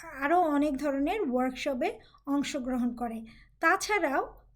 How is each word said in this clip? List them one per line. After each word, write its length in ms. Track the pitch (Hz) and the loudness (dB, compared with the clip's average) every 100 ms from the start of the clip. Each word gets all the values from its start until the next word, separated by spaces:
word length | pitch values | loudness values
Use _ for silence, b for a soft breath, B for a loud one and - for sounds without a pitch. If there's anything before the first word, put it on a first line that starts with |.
| 330 277 | -14 -4
আরও 200 | 285 349 | 2 4
অনেক 360 | 330 285 302 269 | 4 4 2 0
ধরনের 440 | 294 277 285 427 | -2 0 0 0
ওয়ার্কশপে 760 | 320 247 254 262 294 254 349 480 b b - | 0 0 0 -2 -4 0 -2 -4 b b -2
অংশগ্রহণ 680 | 285 - 294 247 254 240 233 | -2 0 -4 -2 0 0 -2
করে। 260 | 233 226 - B B - | -6 -8 -12 B B 0
তাছাড়াও 840 | 330 381 - 415 320 285 440 - - | 2 2 2 0 2 0 -2 -10 -20